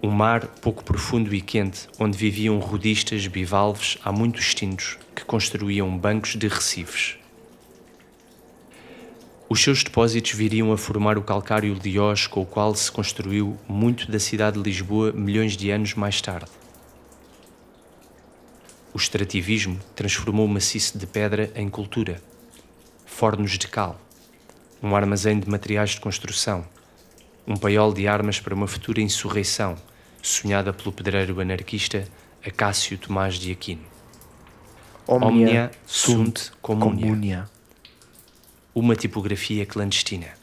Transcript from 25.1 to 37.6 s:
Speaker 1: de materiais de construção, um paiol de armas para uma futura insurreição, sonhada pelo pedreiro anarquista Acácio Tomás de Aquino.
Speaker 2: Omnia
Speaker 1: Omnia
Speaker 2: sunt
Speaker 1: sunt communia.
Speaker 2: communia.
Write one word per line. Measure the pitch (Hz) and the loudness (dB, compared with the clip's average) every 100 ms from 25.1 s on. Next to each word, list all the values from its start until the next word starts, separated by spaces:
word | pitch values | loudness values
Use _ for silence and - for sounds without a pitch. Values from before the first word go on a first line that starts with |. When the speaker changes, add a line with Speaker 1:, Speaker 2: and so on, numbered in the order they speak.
| 101 101 104 | 2 2 2
Speaker 1:
de | 98 | 0
materiais | 101 - 104 104 | -2 0 0 0
de | - | -2
construção, | 107 92 - - - 95 85 - - - - - - - - | -6 -6 -6 -4 -2 -4 -6 -18 -20 -20 -20 -20 -20 -20 -6
um | 107 | -2
paiol | 104 104 107 | 2 4 4
de | 101 101 | 2 0
armas | 104 104 101 | 2 0 -2
para | - | -4
uma | 98 101 | -2 -2
futura | - - 113 | -4 -4 0
insurreição, | 107 - 101 104 98 - 101 85 - - - - | 0 0 -2 -2 -2 -2 -2 -4 -12 -20 -20 -12
sonhada | - - 104 101 98 | -4 -2 2 2 0
pelo | 92 - | -2 -6
pedreiro | 95 101 98 95 92 | -4 -2 0 0 -2
anarquista | 92 92 92 104 - 104 95 - - - - | -2 -4 -4 -4 -4 -4 -6 -14 -20 -14 -12
Acácio | - 104 98 - 95 | 0 0 0 -2 -6
Tomás | - 98 95 | -4 -2 -2
de | 90 92 | -2 -6
Aquino. | 92 - 104 80 - - - - - - - - - - - - | -8 -8 -10 -12 -20 -20 -20 -20 -20 -20 -20 -20 -20 -20 -16 2
Speaker 2:
Omnia | 123 113 | 4 6
Speaker 1:
Omnia | 117 113 117 120 - | 8 8 6 2 -6
Speaker 2:
sunt | - - - 120 110 113 | -8 -2 4 4 4 0
Speaker 1:
sunt | - - | -8 -12
communia. | - 107 107 107 110 | -4 2 2 2 2
Speaker 2:
communia. | 107 101 92 101 - | 2 0 -4 -6 -14